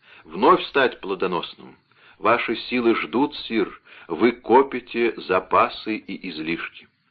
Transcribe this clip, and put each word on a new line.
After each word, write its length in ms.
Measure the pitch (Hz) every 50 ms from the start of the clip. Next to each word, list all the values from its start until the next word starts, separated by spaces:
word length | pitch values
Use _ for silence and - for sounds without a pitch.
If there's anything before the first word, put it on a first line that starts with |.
| _ _ - - -
вновь 380 | 82 78 90 - 156 180 170 -
стать 360 | - - 143 135 120 - -
плодоносным. 800 | - 95 98 90 101 92 90 85 78 - - - 95 - 69 _ _ _ _ _ _ - - -
Ваши 380 | - 107 117 120 - - 117
силы 380 | 107 - - 123 123 120 117 110
ждут, 380 | 95 - 110 - 117 139 147 -
сир, 460 | - - - 113 110 92 - - - _ _ - - - -
вы 240 | 85 80 104 123 120
копите 800 | - - - 110 127 139 139 - 123 - - - 113 117 113 -
запасы 800 | - - - 90 92 - - - 95 110 120 - - - 113 110
и 320 | - - - 98 - - 92
излишки. 600 | 82 78 78 78 85 80 - - - - - _ _ _ _ _